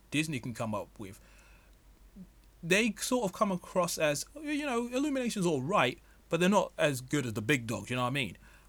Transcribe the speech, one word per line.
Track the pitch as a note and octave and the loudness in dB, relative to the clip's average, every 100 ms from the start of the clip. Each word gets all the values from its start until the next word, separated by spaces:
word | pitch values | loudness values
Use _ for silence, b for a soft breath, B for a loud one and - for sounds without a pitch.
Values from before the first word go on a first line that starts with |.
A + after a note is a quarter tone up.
| - | -4
Disney | C#3+ D#3+ C3+ | -4 -2 -4
can | B2+ | -6
come | A2+ A2+ | -6 -4
up | G#2 F2 - | -4 -8 -12
with, | G2 G2 B B B B B B - - - - F3+ - - - | -14 -16 B B B B B B -20 -20 -20 -20 -20 -20 -20 -6
they | E3 F#3+ A#3 - | 0 2 2 -2
sort | - B3+ | -2 0
of | G3 | 0
come | - G#3 | 0 0
across | F3+ - F#3 F3 - | -2 -2 0 0 2
as, | D#3 C#3+ - C#4+ | 0 0 -6 -10
you | D4+ D4 | -6 -4
know, | D4 A#3 A#3+ | -2 -2 -2
Illumination's | B3 D4+ C4+ A#3+ G#3+ F3 | -2 0 0 -2 0 2
all | D3 | 2
right, | C3 G3+ B2+ - b b - | 2 4 4 0 b b -4
but | E3 | 2
they're | F3+ | 4
not | G3+ - - | 4 2 2
as | D#3 B2+ | 2 2
good | B2+ D3 B2+ | -2 -2 0
as | |
the | A2 | -2
big | G#2+ C#3+ A#2 | 2 0 0
dogs, | G#2 G2+ | -6 -4
you | B2 | -2
know | |
what | B2 | 0
I | |
mean? | C#3 A2 - B B | 0 -2 -6 B B